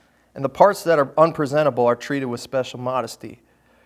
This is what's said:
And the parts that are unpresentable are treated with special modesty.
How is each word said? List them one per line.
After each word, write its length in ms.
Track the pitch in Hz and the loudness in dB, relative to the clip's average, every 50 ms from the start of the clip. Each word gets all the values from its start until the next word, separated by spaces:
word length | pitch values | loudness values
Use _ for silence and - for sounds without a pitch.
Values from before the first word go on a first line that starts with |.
| _ _ _ _ _ _ _ | _ _ _ _ _ _ _
And 100 | - 135 | -6 -6
the 60 | 139 | -6
parts 320 | 135 - 175 202 202 196 - | 4 4 4 4 4 0 0
that 140 | 160 165 151 | 2 2 2
are 140 | 139 135 - | 2 0 2
unpresentable 720 | - 156 165 160 - 151 131 135 151 156 147 120 123 123 | 2 2 2 2 -2 -4 -2 0 0 0 0 2 2 2
are 100 | 120 120 | 2 2
treated 300 | 120 - - 143 139 135 | 0 -2 -6 -6 -4 -4
with 140 | 127 120 117 | -4 -6 -8
special 400 | - - - 135 127 - - 123 | -10 -6 -4 -4 -4 -4 -8 -8
modesty. 600 | 123 127 127 127 117 117 - - - 113 - - _ _ _ _ _ _ _ _ _ | -6 -4 -4 -4 -4 -4 -10 -14 -16 -18 -18 -20 _ _ _ _ _ _ _ _ _